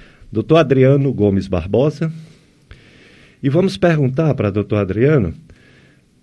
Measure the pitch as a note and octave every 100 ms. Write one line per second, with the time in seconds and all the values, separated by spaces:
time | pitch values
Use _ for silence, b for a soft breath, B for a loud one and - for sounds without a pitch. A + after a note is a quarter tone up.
0 | B B B G#2+ G#2+ D#3+ C3+ C3+ C3 C#3+
1 | C#3 G2+ G#2 G2 F#2+ F2+ E2+ G#2 D3 D3
2 | E3 D#3+ B B B B B B B B
3 | B B B B C#3 D3+ F#3+ - F3 D#3+
4 | C3+ C3 D#3+ C3 G#2 G2+ G2+ G#2+ G2 F#2+
5 | C3 D#3 F2+ D2+ - b b b b b
6 | b _